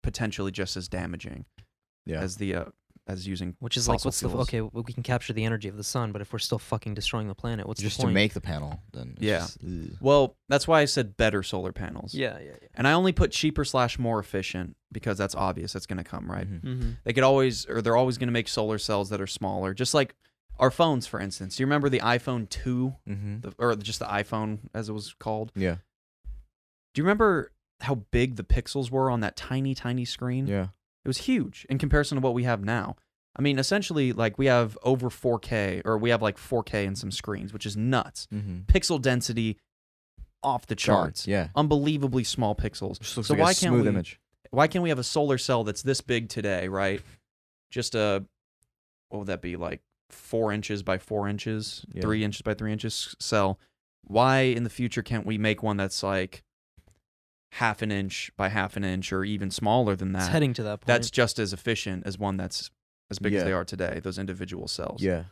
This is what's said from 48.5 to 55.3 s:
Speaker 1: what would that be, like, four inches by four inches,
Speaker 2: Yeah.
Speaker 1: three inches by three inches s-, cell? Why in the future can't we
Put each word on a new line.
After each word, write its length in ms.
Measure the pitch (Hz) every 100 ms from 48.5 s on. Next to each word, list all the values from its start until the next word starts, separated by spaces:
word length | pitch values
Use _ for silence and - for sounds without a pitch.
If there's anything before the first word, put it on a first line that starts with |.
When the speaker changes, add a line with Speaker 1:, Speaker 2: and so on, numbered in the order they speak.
| _ _ _ _ _ _
Speaker 1:
what 100 | 104
would 60 | 101
that 140 | 90
be, 140 | 90 87
like, 240 | 85 - _ _ _
four 420 | - - 113 110
inches 320 | 104 101 104
by 140 | 92 95
four 280 | - 107 101
inches, 580 | 101 - 110 107 - -
Speaker 2:
Yeah. 100 | -
Speaker 1:
three 200 | 107 110
inches 200 | 107 104
by 120 | -
three 160 | 104 110
inches 220 | 107 113 - - -
s-, 80 | -
cell? 320 | 110 98 98 _ _ _ _
Why 380 | - 104 127 135
in 200 | 131 117
the 80 | 117
future 320 | - 120 -
can't 240 | - 113
we 100 | 101